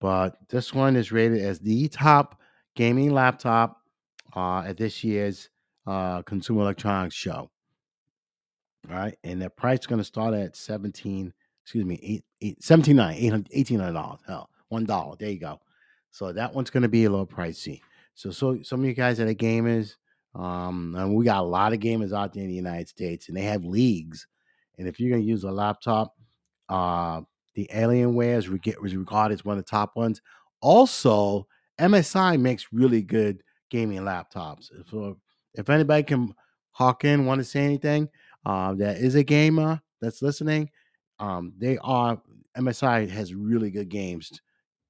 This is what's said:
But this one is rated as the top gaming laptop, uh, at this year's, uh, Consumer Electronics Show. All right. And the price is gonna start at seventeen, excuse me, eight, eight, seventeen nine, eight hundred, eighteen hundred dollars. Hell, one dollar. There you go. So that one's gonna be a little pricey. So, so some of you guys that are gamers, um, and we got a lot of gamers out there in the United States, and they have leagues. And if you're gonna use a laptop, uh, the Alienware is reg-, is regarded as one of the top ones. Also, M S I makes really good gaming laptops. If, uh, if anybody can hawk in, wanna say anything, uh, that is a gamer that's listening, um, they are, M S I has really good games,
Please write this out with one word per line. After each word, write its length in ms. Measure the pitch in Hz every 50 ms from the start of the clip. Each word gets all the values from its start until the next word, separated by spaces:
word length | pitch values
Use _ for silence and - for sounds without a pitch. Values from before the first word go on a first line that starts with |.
But 360 | - 95 95 92 92 92 - _ _ _
this 240 | - 127 120 - -
one 220 | 135 135 135 131
is 160 | 123 107 95
rated 300 | 110 113 113 117 113 107
as 180 | 98 98 92 80
the 280 | 101 107 110 120 147 147
top 520 | - - 139 156 147 143 143 - - _ _ _ _ _ _ _ _
gaming 360 | - 117 117 120 131 139 147
laptop, 720 | 143 135 131 127 123 - - 120 113 113 117 113 - _ _ _ _ _ _ _ _ - _ _ -
uh, 240 | 95 92 90 90 95
at 180 | 82 98 90 80
this 260 | 113 110 - - -
year's, 460 | 113 104 104 104 101 95 - - - _ _ _ _ _ _ _ 98
uh, 340 | 95 95 92 92 90 90 87
Consumer 380 | - 104 95 - - 113 107
Electronics 540 | 101 101 95 - - 104 101 95 92 85 -
Show. 340 | - - 92 80 73 - - _ _ _ _ _ _ _ _ _ _ _ _ _ _ _ _ _ _ _ _ _ _ _ _ _ _ - -
All 60 | 87
right. 220 | 92 95 110 - - -
And 180 | 80 92 92
the 80 | 92 92
price 300 | - - - 123 131 127
is 80 | - -
gonna 160 | 120 110 98
start 300 | - - 110 110 117 110
at 220 | 104 98 87 -
seventeen, 800 | - - - 107 104 98 104 - - - 101 98 95 95 90 - _ _ _ _ _ _
excuse 220 | - - 117 101
me, 140 | 90 85 - -
eight, 220 | 95 110 - - _ _ _
eight, 220 | 107 104 - - -
seventeen 340 | - 160 165 143 147 143 131
nine, 180 | 107 82 80 -
eight 120 | 120 113
hundred, 200 | 107 107 95 - -
eighteen 260 | 131 135 - 123 107
hundred 140 | 92 90 82
dollars. 260 | 80 78 80 85 - _ -
Hell, 220 | 95 - - - _ _ _ _
one 180 | 113 113 113
dollar. 300 | 104 104 90 78 73 80 85
There 120 | 107 107
you 100 | 101 87
go. 220 | 80 76 73 - _ _ _ _ _ _ _ _ _ _
So 200 | _ - 98 92 85
that 200 | 101 117 127 -
one's 160 | 135 127 -
gonna 200 | - 123 123 113
be 160 | 110 113 113
a 40 | 104
little 160 | 98 98 95
pricey. 560 | 87 - - 87 85 82 - - - - - _ _ _ _ _ _ _
So, 160 | - - 98
so 300 | - - 139 131 131 104 -
some 180 | - 131 127
of 40 | 135
you 80 | 131 120
guys 240 | 123 127 123 120 110
that 100 | 113 110
are 60 | 110
gamers, 640 | - 117 113 113 113 113 117 117 113 107 104 - _ _ _ _ _ _ _ _
um, 580 | - 90 90 90 90 90 90 90 90 87 82 85 90
and 180 | 95 98 104
we 100 | 110 120
got 140 | 117 104 98
a 80 | 90 87
lot 260 | 87 92 101 107 113
of 60 | 110
gamers 340 | 104 117 113 113 107 95 101
out 200 | 101 101 95 -
there 100 | 101 98
in 60 | 92
the 60 | 90
United 340 | 90 90 90 87 85 85 -
States, 400 | - - 92 87 85 85 - -
and 80 | 82 92
they 60 | 98
have 200 | 104 107 101 85
leagues. 640 | 87 92 110 127 127 104 85 80 82 78 78 - _ _ _ _ _ _ _ _ _ _ -
And 100 | 92 90
if 120 | - -
you're 100 | 120 123
gonna 140 | 123 117 107
use 220 | 107 113 104 90
a 60 | 98
laptop, 640 | 95 98 104 104 104 - - 120 113 110 110 - - _ _ _ _ _ _ _ _ _ _ -
uh, 520 | 95 92 90 87 87 87 87 85 82 82 - - _ _ _ _ _
the 140 | 104 98 - -
Alienware 640 | 107 113 117 123 123 120 123 117 120 120 120 120 117
is 120 | 98 92
reg-, 280 | 95 92 - 110 104 - 104
is 140 | 98 92 95
regarded 360 | 95 - - 107 107 107 104
as 120 | 92 -
one 120 | 104 104 98
of 60 | 90
the 60 | -
top 260 | - 107 104 - -
ones. 260 | 117 117 117 107 - - _ - - _ _ _ _
Also, 880 | - 135 175 226 269 247 - - - 131 107 104 101 101 101 101 98 - _ _ _ _ _ -
M 140 | 160 185 208
S 220 | 196 156 - -
I 200 | 196 190 185 170 139
makes 360 | 127 127 123 - - - 110
really 280 | 113 131 131 117 113
good 400 | 101 82 - 110 107 104 98 92 _ _ _ _ _ _
gaming 320 | - 117 113 107 101 95
laptops. 680 | 95 98 92 87 87 - - 98 82 78 73 - - - 76 78
If, 160 | 85 - 107
uh, 200 | 107 104 101 95 - _ _ _ _ _ _ _
if 160 | - 101 -
anybody 340 | 143 156 151 143 151 151 147
can 320 | - 143 127 123 107 - - _ _ _ _ _ _
hawk 340 | _ - 127 127 123 - -
in, 200 | 147 147 143 135
wanna 200 | 127 135 135 123
say 180 | - - 143 143
anything, 460 | 143 143 139 - 147 147 151 151 147 - _ _ _ - _ _
uh, 280 | - 98 95 92 95 98
that 240 | 95 104 104 98 85
is 180 | 123 127 127
a 80 | 147 143
gamer 580 | 127 147 147 151 156 160 160 156 156 160 156 - _ _ _
that's 200 | 117 117 - -
listening, 480 | 131 143 143 - 151 156 151 151 151 147 - _ _ _ _ _ _ _ _ -
um, 340 | 104 101 92 90 87 87 95 92
they 200 | 113 127 131 -
are, 440 | - 127 131 123 120 120 117 95 - _ - - _ _ _
M 120 | 123 127 127
S 160 | 113 - 139
I 220 | 127 120 113 107 90
has 260 | 92 107 104 87 92
really 380 | 98 104 107 117 113 110 104
good 160 | 92 104 101 90
games, 540 | 92 104 95 90 87 82 78 - - - - _ _ _ _ _ _ _ _ _